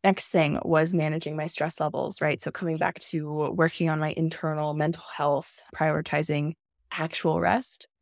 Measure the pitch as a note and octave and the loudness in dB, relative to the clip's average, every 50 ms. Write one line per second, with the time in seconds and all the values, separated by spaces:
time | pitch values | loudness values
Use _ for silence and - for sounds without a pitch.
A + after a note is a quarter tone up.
0 | - G3 G3 - - - - F3 D#3 D3 D3 - - - E3 D#3 D#3+ E3 F#3 E3+ | 6 4 4 4 -2 2 4 4 4 4 2 0 0 2 4 4 4 4 2 2
1 | D#3 D#3 D#3 D#3+ - D3+ D#3 D#3 D3+ E3+ - - D3 E3 - - D#3 D3+ - - | 2 2 -2 -2 -4 -4 -6 -4 -4 -4 -2 -2 -2 -2 0 -2 -2 -2 0 -2
2 | - - D#3 - D#3 D3+ D3 - - D#3 - - F#3 E3 D#3+ D#3+ E3+ F3 - - | -4 -4 -2 0 0 0 0 -2 -4 -8 -6 -4 -4 -2 0 0 0 -2 -2 -4
3 | - - - D#3 D3+ D3+ D3+ D3+ D3+ - - F3 D#3+ E3 - - F3 D#3+ D#3 D#3 | -10 -4 -4 -4 -4 -2 -2 -2 -2 0 2 2 2 2 2 0 0 2 2 2
4 | D#3 D#3 - - E3 D#3+ - - - D#3+ D#3 D3+ D3+ D3+ D3+ D3+ D3+ D#3+ E3+ - | 0 -2 0 0 0 0 0 -2 -4 -2 -2 -2 -2 -2 0 0 0 0 0 -4
5 | - - - - D3 D3 C#3+ C#3 - - - - - - - - D#3+ D#3+ D3+ D#3 | -8 -12 -6 -2 0 2 2 0 -2 -8 -18 -20 -20 -16 -2 0 2 2 2 0
6 | D#3 - - D3+ D#3 - D3+ D3 D3 D3+ E3 _ _ _ _ _ _ _ - - | -2 0 0 0 0 0 0 0 0 -2 -4 _ _ _ _ _ _ _ -6 -4
7 | D#3+ D#3+ - - - E3 D#3 E3+ E3+ E3+ G3 B3 C4 - - - - _ _ _ | -4 -4 -4 0 0 2 2 4 4 4 2 2 0 -4 -10 -10 -12 _ _ _